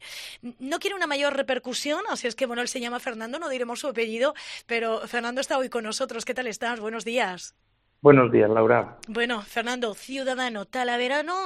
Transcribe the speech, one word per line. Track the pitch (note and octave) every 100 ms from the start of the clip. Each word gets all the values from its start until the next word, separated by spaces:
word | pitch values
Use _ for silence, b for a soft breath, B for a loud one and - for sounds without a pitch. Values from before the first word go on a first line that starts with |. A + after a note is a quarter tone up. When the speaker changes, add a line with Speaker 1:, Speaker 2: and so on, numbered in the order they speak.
| B B B B
Speaker 1:
N-, | A#3+ -
no | C4 E4
quiere | G4
una | G4
mayor | E4 C#4 C#4+ C#4
repercusión, | C4 B3 B3+ A#3 C#4+ D#4 G#4+
así | C#4
es | A#3+
que, | A3+ B3+
bueno, | A#3
él | A#3+
se | C4
llama | A#3 A#3+
Fernando, | C4+ A3 A3+ D4
no | E4
diremos | B3+ A#3 A#3+
su | D4
apellido, | A#3 A3+ A3+ C#4 D4+ B B
pero | - A#3 A3+ A3+
Fernando | - A#3+ A#3 B3+
está | C#4 C#4+
hoy | B3+
con | A#3+
nosotros. | G#3+ G#3+ C4+ A3+
¿Qué | A3
tal | B3+ B3
estás? | G3+ A#3 A#3+
Buenos | G#3 A3+
días. | G3+ B3 G3+ F3+ - _ _ _ _ _
Speaker 2:
Buenos | C#3+ C#3 A#2+
días, | A#2 G#2
Laura. | A2 A2+ A#2+ - - -
Speaker 1:
Bueno, | A3 A#3+ A3+
Fernando, | G3 A#3+ A3+ B3+ A#3
ciudadano | G3 - C4+ C4 B3+ B3+ G#3+
talaverano | G3 B3+ B3 A#3+ B3 C#4+ D4+ F#4